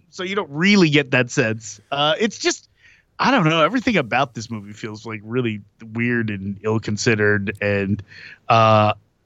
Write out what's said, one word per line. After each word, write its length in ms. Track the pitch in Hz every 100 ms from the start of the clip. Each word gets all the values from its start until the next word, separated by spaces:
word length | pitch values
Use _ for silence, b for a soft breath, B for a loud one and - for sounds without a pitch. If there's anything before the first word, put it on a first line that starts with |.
| _
so 140 | -
you 120 | 185
don't 160 | 202 160
really 380 | 143 190 208 165
get 220 | 143 135
that 200 | 131 123
sense. 480 | - 113 110 110 - _
Uh, 240 | 139 147 156
it's 200 | 220 -
just, 300 | 339 - _ _ b b b -
I 100 | 208
don't 140 | 262
know. 180 | 156 160
Everything 340 | 156 247 254 196
about 380 | 120 123 139
this 160 | 123 110
movie 220 | 110 101
feels, 340 | 107 113 107 113
like, 140 | 110
really 380 | 107 120 120 104 101 _ 113
weird 380 | 110 120 120 107
and 280 | 101 98 101
ill-considered 920 | 110 110 113 104 - 110 104 104 98 -
and, 420 | 104 101 98 101 - B B B -
uh, 460 | 113 110 107 107 104 _ _